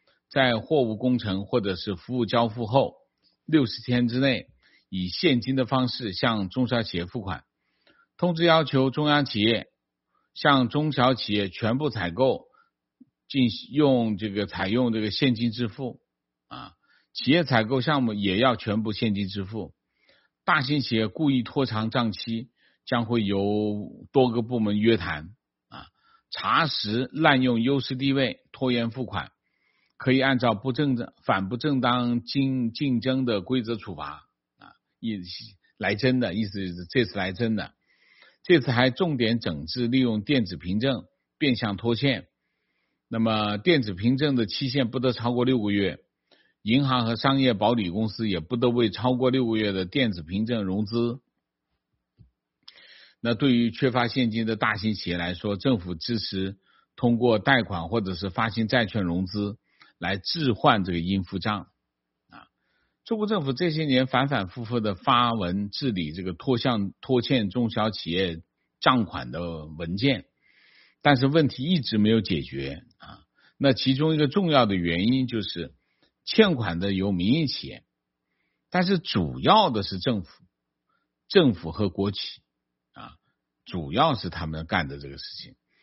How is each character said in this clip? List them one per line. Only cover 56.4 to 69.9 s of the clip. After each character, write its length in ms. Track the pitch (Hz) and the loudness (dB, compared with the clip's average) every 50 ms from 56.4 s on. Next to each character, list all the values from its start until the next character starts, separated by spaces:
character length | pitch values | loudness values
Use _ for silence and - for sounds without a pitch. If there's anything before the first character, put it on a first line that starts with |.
| 95 98 98 _ _ _ _ _ _ _ _ | -4 -6 -8 _ _ _ _ _ _ _ _
通 220 | - 123 120 120 110 | 0 2 2 2 4
过 220 | 123 120 110 104 | 4 4 4 4
贷 240 | 90 139 139 123 104 | 4 4 4 4 2
款 260 | - 98 85 82 85 | 0 -4 -6 -6 -4
或 100 | 110 117 | -2 -2
者 160 | 101 95 90 | -2 -2 -6
是 140 | 80 98 95 | -6 -6 -6
发 200 | - 117 113 113 | -4 -2 -4 -2
行 200 | 95 113 113 104 | -2 -2 -2 0
债 160 | 135 123 113 | 2 0 0
券 180 | 95 - 113 95 | 0 -2 -4 -2
融 220 | 85 85 95 95 | -2 -2 -2 -4
资 320 | 92 98 104 104 101 107 - _ _ _ _ - _ _ - | -4 -4 -4 -4 -4 -6 -8 _ _ _ _ -20 _ _ -8
来 180 | 85 87 95 | -6 -4 -4
置 380 | 92 - - - 170 151 127 104 | -4 -6 -6 -4 -2 0 0 0
换 320 | - - 147 120 104 90 | 2 4 4 4 4 2
这 80 | 95 87 | -2 -2
个 60 | 85 | -2
应 240 | 82 92 98 98 87 | -2 0 -2 -2 -2
付 140 | - 98 95 | -4 -6 -6
账。 280 | - 113 107 95 69 - _ _ _ _ _ _ _ _ _ _ _ _ | -4 -4 -6 -6 -8 -14 _ _ _ _ _ _ _ _ _ _ _ _
啊， 180 | - 120 - _ _ _ _ _ _ _ _ _ _ _ - | -20 -20 -20 _ _ _ _ _ _ _ _ _ _ _ -6
中 120 | - 226 214 | -6 -4 -2
国 80 | 208 | -2
政 180 | 202 220 190 143 | 0 0 0 0
府 100 | 135 127 | -2 -2
这 180 | 127 180 170 | 0 0 0
些 140 | 151 156 160 | 0 0 0
年 200 | 143 131 127 131 127 | 2 2 2 2 2
反 200 | - 123 135 139 | 2 0 2 2
反 220 | 139 110 95 87 | 0 -2 -2 -4
复 160 | - - 113 | -6 -10 -8
复 160 | 107 123 120 | -4 -4 -2
的 140 | 107 107 95 | -2 -2 -4
发 360 | - - 143 123 120 123 117 117 | -2 0 2 4 4 4 2 0
文 360 | 110 92 87 92 101 104 101 | 0 -2 -2 -2 -2 -4 -4
治 220 | - - 143 131 | -6 -4 -2 -2
理 200 | 104 92 80 73 | -2 -2 -4 -4
这 120 | 80 95 90 | -6 -6 -6
个 100 | 92 87 | -8 -8
拖 240 | - - 139 123 113 | -6 -2 -2 0 0
项， 340 | - 135 120 104 98 95 - _ | 0 0 0 0 -2 -4 -6 _
拖 220 | - - 131 123 | -4 0 0 0
欠 280 | 117 - 139 123 107 95 | 2 2 0 0 0 0
中 200 | - 123 120 110 | 0 0 -2 0
小 200 | - 113 107 110 | 0 0 -2 -2
企 220 | 98 - - 80 | -2 -4 -6 -4
业 300 | 82 92 95 87 82 82 - _ _ _ _ _ _ - | -2 0 0 -2 -2 -6 -10 _ _ _ _ _ _ 0
账 240 | - 151 131 123 104 | 2 4 4 4 2
款 260 | - - 78 62 60 | -2 -6 -10 -10 -8
的 340 | 62 82 87 85 82 78 76 | -8 -6 -6 -6 -8 -8 -10
文 300 | 78 76 78 85 82 | -12 -10 -8 -6 -6